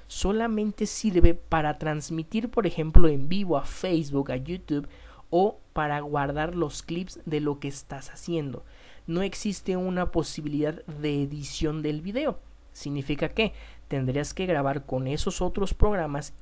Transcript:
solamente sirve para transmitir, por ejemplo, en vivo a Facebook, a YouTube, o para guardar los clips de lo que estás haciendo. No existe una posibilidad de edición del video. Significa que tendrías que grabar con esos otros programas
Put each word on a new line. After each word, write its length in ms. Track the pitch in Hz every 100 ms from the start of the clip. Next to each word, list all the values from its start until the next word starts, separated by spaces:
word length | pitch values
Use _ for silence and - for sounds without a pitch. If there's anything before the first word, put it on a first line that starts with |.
| -
solamente 800 | - 185 220 233 214 214 - 208
sirve 480 | - 220 180 175
para 440 | 202 - 160 151 151
transmitir, 720 | 156 151 - 160 160 220 226
por 160 | 233 190
ejemplo, 420 | 165 160 156 165
en 200 | 139 143
vivo 280 | 185 190 143
a 80 |
Facebook, 680 | - - 185 165 143 139 135
a 40 | 127
YouTube, 520 | 139 180 - 147 143 - - - -
o 280 | 170 208 - -
para 260 | - 151 147
guardar 540 | 147 147 139 143 160
los 280 | 175 151 -
clips 380 | - 170 180 -
de 160 | - 151
lo 180 | 147 143
que 100 | 143
estás 420 | 139 - 139 -
haciendo. 540 | - - 170 143 - - - - - -
No 140 | 170
existe 540 | 196 - 214 190 - 185
una 360 | 185 180 175
posibilidad 720 | 170 151 - 151 147 147 156
de 380 | - 147 147 143
edición 600 | 143 147 139 - 156 156
del 180 | 151 151
video. 380 | 175 226 294 - - - -
Significa 580 | - 143 143 131 147 156
que 220 | - 214 - - - -
tendrías 460 | 139 131 135 147
que 120 | - 185
grabar 380 | 156 139 139
con 240 | - 131 131
esos 320 | 151 - -
otros 320 | 180 202 190
programas 640 | - 214 202 156 143 - -